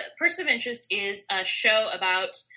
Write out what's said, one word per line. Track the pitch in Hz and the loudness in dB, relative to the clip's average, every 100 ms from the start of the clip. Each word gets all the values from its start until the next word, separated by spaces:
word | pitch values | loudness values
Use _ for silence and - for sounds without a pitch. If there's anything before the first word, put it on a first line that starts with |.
| - - | -2 0
Person | 339 359 302 | 0 0 0
of | |
Interest | 233 240 240 - | 0 0 -6 -4
is | 202 202 196 - | -2 -2 -4 -2
a | 196 | -2
show | 185 - 226 220 214 | -2 0 4 4 2
about | 185 185 185 190 - - | 0 0 0 0 -6 -14